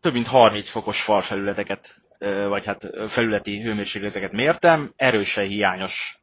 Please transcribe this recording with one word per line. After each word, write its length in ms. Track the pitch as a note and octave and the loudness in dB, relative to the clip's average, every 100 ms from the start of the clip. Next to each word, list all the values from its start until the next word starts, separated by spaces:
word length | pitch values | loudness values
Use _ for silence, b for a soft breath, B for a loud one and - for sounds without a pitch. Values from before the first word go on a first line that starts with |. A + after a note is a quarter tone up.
több 120 | F3 | 0
mint 140 | B2 A2+ | -2 2
harminc 420 | B2+ A2+ G#2 G2 | 8 6 6 -6
fokos 340 | A#2 G#2+ G#2 | -8 -4 -4
falfelületeket, 1000 | - G#2 F#2 G2 G2 G2+ G2+ G2 - _ _ _ | 2 2 2 -4 -4 -4 -4 -6 -10 _ _ _
ö, 300 | G2+ G2 G2+ | -4 -2 -2
vagy 160 | G2+ | -2
hát, 200 | G#2 G2+ | -4 -8
ö, 240 | G2+ - G#2+ | -8 -8 -4
felületi 520 | - A#2 G#2+ G#2 G2+ | 0 0 0 -4 -8
hőmérsékleteket 720 | A2+ G#2 G2 G#2 G2+ G2+ F#2+ | -4 -4 -6 -6 -8 -6 -6
mértem, 600 | G2 C3+ E3+ F3 D#3+ C#3+ _ | -2 0 4 4 4 0 _
erősen 500 | C3 A2+ G2 - G2 | 2 2 0 -2 -2
hiányos 720 | G2+ G2 F#2 F#2 - - - | 0 0 0 -6 -6 -10 -12